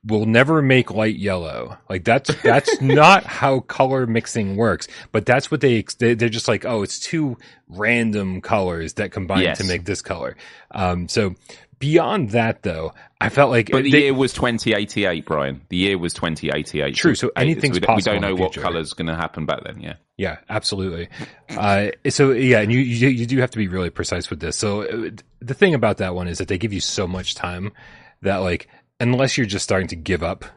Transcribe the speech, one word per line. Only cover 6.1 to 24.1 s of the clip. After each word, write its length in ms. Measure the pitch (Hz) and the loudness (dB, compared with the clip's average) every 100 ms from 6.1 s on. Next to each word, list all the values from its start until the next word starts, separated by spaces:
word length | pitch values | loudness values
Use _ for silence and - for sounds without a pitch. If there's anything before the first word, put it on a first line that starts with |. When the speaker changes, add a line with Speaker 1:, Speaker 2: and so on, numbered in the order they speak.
Speaker 1:
they're 140 | 117 120 | 2 0
just 200 | 113 - | 0 -2
like, 160 | 101 | -2
"Oh, 180 | - 113 | -2 -4
it's 160 | 98 - | -4 -8
two 400 | - 165 147 120 - _ _ | -4 -2 -2 -4 -16 _ _
random 720 | 87 107 120 113 104 95 92 | -2 2 2 2 -2 -4 -6
colors 540 | - 110 92 85 80 | 0 0 0 -4 -6
that 180 | - 101 | -6 -6
combine 300 | - 90 98 | -6 -2 0
Speaker 2:
Yes. 160 | 87 78 | 0 0
Speaker 1:
to 60 | |
make 200 | 95 87 | -4 -4
this 180 | 85 92 | -4 -8
color." 340 | - 87 62 - - - - | -6 -8 -8 -12 -20 -20 -14
Um, 360 | - 92 90 87 | -4 -2 -2 -2
so 260 | - 101 - _ - _ _ | 0 -2 -4 _ -20 _ _
beyond 520 | 139 165 143 208 117 | 2 2 2 -2 0
that, 320 | 117 113 - | 0 0 -2
though, 320 | 98 80 80 - - _ | -6 -6 -8 -10 -20 _
I 80 | 113 | -2
felt 220 | - 139 | 2 4
like 200 | 120 104 | 2 2
Speaker 2:
But 120 | 131 | 0
the 60 | 139 | 4
Speaker 1:
they 120 | 147 | 4
Speaker 2:
year 100 | 139 | 4
was 180 | 131 131 | 2 0
twenty 420 | - 127 113 117 | 0 -2 0 0
eighty-eight, 520 | 104 104 - 98 85 - | 0 0 -2 -2 -2 -2
Brian. 360 | 78 69 69 _ | -2 -2 -6 _
The 80 | 90 | 0
year 220 | 98 95 | 0 0
was 160 | 85 | -4
twenty 360 | - 85 78 71 | -4 -4 -4 -4
eighty-eight. 440 | 73 76 76 69 | -4 -4 -4 -2
Speaker 1:
True, 200 | 65 170 117 | 2 2 2
so 160 | 123 - | -2 0
Speaker 2:
Hey, 60 | |
Speaker 1:
anything's 320 | 135 156 147 | 0 2 0
Speaker 2:
we 60 | 90 | 2
d-, 60 | 101 | 2
Speaker 1:
possible 260 | 110 95 | 2 2
Speaker 2:
we 80 | 104 | 0
don't 20 | |
know 80 | 98 | 0
Speaker 1:
in 60 | 92 | 0
the 60 | |
Speaker 2:
what 120 | 92 | -2
Speaker 1:
future. 100 | - | -2
Speaker 2:
color's 280 | 92 85 78 | -4 -4 -6
gonna 240 | - 82 82 | -6 -6 -4
happen 280 | 82 - 76 | -6 -6 -6
back 180 | 71 | -6
then, 160 | - - | -8 -14
yeah. 140 | 78 76 _ - | -14 -16 _ -8
Speaker 1:
Yeah, 220 | 95 - - | -8 -8 -8
absolutely. 600 | 110 - 98 95 85 85 - - - _ | -6 -4 -4 -6 -6 -12 -14 -16 -16 _
Uh, 380 | - 104 98 104 - 143 | -2 2 2 0 -4 -4
so, 220 | - 135 | 4 4
yeah, 300 | 120 131 113 | 6 6 4
and 120 | 104 | 4
you, 60 | 123 | 2
you, 300 | 131 117 131 | 2 2 2
you 180 | 123 117 | 2 0
do 120 | 131 | 0
have 100 | 123 | 0
to 80 | 113 | -2
be 100 | 98 | -4
really 220 | 92 85 | -2 -4
precise 400 | - - | -4 -4